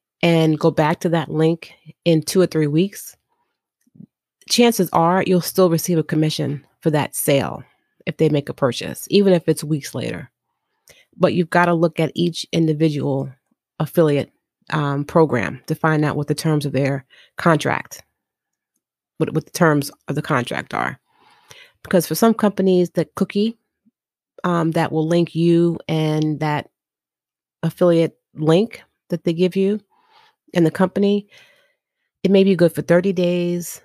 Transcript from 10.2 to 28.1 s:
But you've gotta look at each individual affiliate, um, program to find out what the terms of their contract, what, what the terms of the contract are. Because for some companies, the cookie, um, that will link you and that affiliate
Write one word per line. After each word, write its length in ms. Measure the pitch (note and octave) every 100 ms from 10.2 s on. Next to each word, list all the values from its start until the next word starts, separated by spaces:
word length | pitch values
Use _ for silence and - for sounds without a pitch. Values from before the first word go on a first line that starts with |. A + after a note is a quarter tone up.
| B2+ _ _ _ _ _ _ _ _ -
But 180 | E3+
you've 160 | E3 E3
gotta 240 | F3 F3
look 240 | E3+ E3+ E3
at 140 | D#3+
each 320 | - F3 - -
individual 760 | E3+ D#3+ D3+ D#3+ D3 C#3 C3+ C3+ - _ _ _ -
affiliate, 500 | D3+ - D#3 C#3+ - _ _ _ -
um, 340 | D#3+ C#3+ C#3+
program 560 | C#3+ F3 D3+ A#2+ F#2+ C3+ -
to 80 |
find 300 | D#3 D#3+ D#3
out 120 | D3+ D3
what 120 | D3
the 60 | D3
terms 280 | D#3+ D3+
of 60 | C#3
their 340 | C3 C#3 C#3 - - _ -
contract, 680 | F3 D3+ - - - - _ _ _ _ _ _ _ _ _ _ _ -
what, 180 | D#3+
what 120 | D#3 -
the 40 |
terms 400 | - E3 D3 - - -
of 80 |
the 80 | D3
contract 500 | - C3+ A#2+ - C3
are. 260 | - - C3+ _ _ _ _ _ - - _
Because 240 | - F#3 -
for 80 |
some 180 | D#3+ A3+
companies, 580 | A3+ G#3 - F#3+ F3+ F3
the 160 | - D#3+ -
cookie, 420 | F#3+ G3+ A3 - _ _ _ _ _ _ _ -
um, 260 | F3+ E3+ E3
that 220 | E3 D#3
will 120 | D#3
link 300 | D#3+ E3+ E3
you 460 | D#3+ E3+ E3+ E3+ E3 -
and 500 | D#3+ D#3 D#3 D#3 D3
that 320 | D3+ D3 - _ _ _ _ _ _ _ _ _
affiliate 520 | E3 - F3+ E3 D#3+